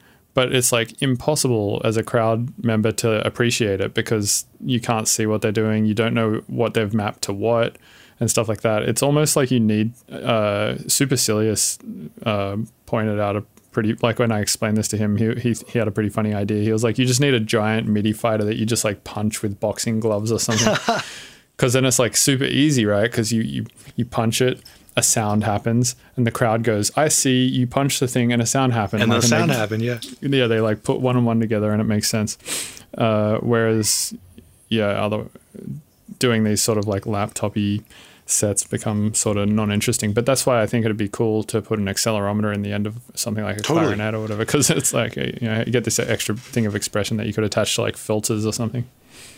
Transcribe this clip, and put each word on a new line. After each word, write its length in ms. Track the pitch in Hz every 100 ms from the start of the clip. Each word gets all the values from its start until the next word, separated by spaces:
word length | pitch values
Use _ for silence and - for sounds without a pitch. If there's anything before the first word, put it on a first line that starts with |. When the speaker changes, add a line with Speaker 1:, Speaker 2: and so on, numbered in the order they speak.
| _ _ _
Speaker 1:
but 200 | - 127
it's, 180 | 131 123
like, 280 | 120 113 -
impossible 800 | 139 123 - 151 135 113 104 110
as 120 | 113 110
a 60 |
crowd 500 | 107 120 113 113 120 -
member 300 | 117 110 110
to 340 | 107 117 107 107
appreciate 540 | - 120 - 107 95
it 140 | 101
because 500 | - 110 110 104 - - -
you 160 | - 120
can't 280 | - 113 110
see 160 | -
what 160 | 107 110
they're 120 | 110
doing. 340 | 107 110 107 107
You 80 |
don't 180 | 107 113
know 300 | 117 113 113 -
what 260 | 127 113
they've 180 | 113 107
mapped 300 | 110 104 -
to 100 | -
what 440 | 101 107 117 117 - - - - -
and 100 | 117
stuff 180 | - 110
like 120 | 107
that. 220 | 113 107
It's 200 | - 117
almost 340 | 135 147 151 156
like 140 | 131
you 80 | 127
need, 340 | 107 107 110 - -
uh, 640 | - 127 113 104 101 110 135 -
Supercilious, 920 | - 139 127 - 107 110 104 - - - - 76 -
uh, 320 | 113 104 98 101 110 _ -
pointed 320 | 117 107 104
out 180 | 104 104
a 60 | - - _
pretty, 240 | - 107 113
like, 180 | 120 110
when 100 | 117
I 80 | 107
explained 380 | 101 - 110 107
this 100 | 104
to 80 | 104
him, 200 | 104 104
he, 180 | 110
he, 220 | 117 117 110 -
he 140 | 120
had 80 | 110
a 20 |
pretty 200 | 101 104
funny 220 | 110 107
idea. 300 | 104 101 104
He 100 | 107
was 120 | 110
like, 120 | 117 120
"You 100 | 127
just 140 | 123
need 140 | 143
a 60 | 123
giant 480 | 107 113 107 110 110
midi 240 | 104 107
fighter 320 | 107 117 107
that 100 | 104 117
you 80 | 110
just, 180 | 110
like, 180 | 107 98
punch 400 | - 104 104 -
with 160 | 104 101
boxing 400 | 107 - - 110
gloves 320 | 110 104 110
or 80 | 117
something." 380 | - 110 220 202 -
Speaker 2:
<laughs> 720 | 220 - - - - _ -
Speaker 1:
'Cause 160 | 135
then 120 | 127
it's, 140 | 131 123
like, 180 | 117 -
super 280 | - 131
easy, 420 | 135 131 151 135 104
right? 240 | 101 117
'Cause 220 | 120 110
you, 100 | 117
you, 240 | 90 69 110 - - -
you 80 |
punch 360 | 120 - 113 113
it, 220 | 127 127 - - - -
a 60 |
sound 400 | - - 104 104
happens, 540 | 104 104 117 117 123 - -
and 100 | -
the 60 | 117
crowd 320 | - 120 113
goes, 300 | 117 104 104 -
"I 120 | 151
see," 360 | - 139 127
you 220 | 127 131 123
punch 320 | 139 139 -
the 80 | 123
thing 260 | 127 120
and 80 | 120
a 60 | 117
sound 280 | 135 131
happened. 280 | 117 101 107
Speaker 2:
And 80 | 110
Speaker 1:
Like, 120 | 117
Speaker 2:
the 20 | 117
Speaker 1:
and 60 |
they 60 | 151
Speaker 2:
sound 120 | 170
happened, 320 | 127 107 110
yeah. 160 | 117 120 - -
Speaker 1:
Yeah, 260 | 143 139 120
they, 140 | 113
like, 240 | 110 107
put 160 | - 135
one 160 | 127 123
and 100 | 117
one 140 | 113
together 320 | 110 107 107
and 80 | 107
it 60 | 110
makes 220 | 107 -
sense. 300 | 113 104 - - - - - - -
Uh, 420 | 113 107 107 107
whereas, 760 | - 117 113 113 104 - - - - - - _ -
yeah, 180 | 113 104 104
other, 200 | 104 107 - - _ - - 139 - _ - -
doing 240 | 127 113
these 180 | 107 104
sort 160 | - 107
of, 80 | 104
like, 200 | 98 117
laptop-y 760 | 101 104 - 104 107 101 104 - - - - -
sets 380 | - 104 98
become 480 | - 113 - 104 107
sort 240 | 107 110 104
of 100 | 104
non-interesting. 640 | 107 104 104 113 113 110
But 100 | 104
that's 220 | 120 131 -
why 160 | 120
I 40 | 107
think 200 | 120 113
it'd 100 | 107
be 140 | 101
cool 320 | - 113 107
to 180 | 101 113
put 180 | 107 107
an 60 | 98
accelerometer 680 | 95 113 107 101 104 107
in 80 | 104
the 100 | 101
end 140 | 104 104
of 80 | 113 -
something 300 | - 117 107
like 140 | 101 104
a 20 |
Speaker 2:
Totally. 340 | 104 165 151 104
Speaker 1:
clarinet 180 | 107
or 60 | 110
whatever, 260 | 110 107 113
'cause 240 | 147 -
it's 240 | 160 -
like, 220 | 127 113 -
you 200 | 127 -
know, 200 | 117 110 117
you 40 |
get 140 | 120
this 140 | 110 -
extra 360 | - 110 -
thing 300 | 110 - 120
of 100 | 107
expression 440 | 101 - 107 101 113
that 80 | 110
you 80 |
could 100 | 104
attach 300 | 107 - 104
to, 80 | -
like, 160 | 107 -
filters 480 | - 107 - 110 107
or 60 |
something. 320 | 107 113 123 120 _ _ - -